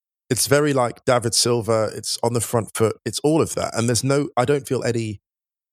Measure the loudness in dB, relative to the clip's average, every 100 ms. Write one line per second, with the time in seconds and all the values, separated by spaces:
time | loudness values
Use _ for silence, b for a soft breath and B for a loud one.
0 | _ _ -4 -2 2 4 4 2 0 -2
1 | 2 2 2 0 2 0 2 0 0 -4
2 | -10 -4 -2 -2 0 -2 -2 0 0 -2
3 | -8 -2 0 2 0 -2 -4 -2 0 0
4 | 0 0 0 -2 0 0 -2 -4 -2 -2
5 | -4 -8 _ _ _ _ _